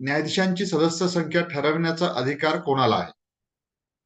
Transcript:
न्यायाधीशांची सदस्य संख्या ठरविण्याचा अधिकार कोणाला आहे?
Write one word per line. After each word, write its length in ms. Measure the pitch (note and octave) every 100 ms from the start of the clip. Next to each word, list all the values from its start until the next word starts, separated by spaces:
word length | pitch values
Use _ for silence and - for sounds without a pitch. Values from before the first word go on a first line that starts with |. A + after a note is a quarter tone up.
न्यायाधीशांची 680 | C3 D3 D#3 - F#3 F3+ F#3+
सदस्य 420 | D#3 E3 E3 F3+
संख्या 340 | F3 D#3 C3
ठरविण्याचा 680 | E3 C#3+ D3 D#3+ E3 D#3+ F3 -
अधिकार 440 | B2+ D3 D#3 D#3
कोणाला 360 | D#3 C3+ B2 G2
आहे? 160 | E2+ - _ _ _ _ _ _ _ _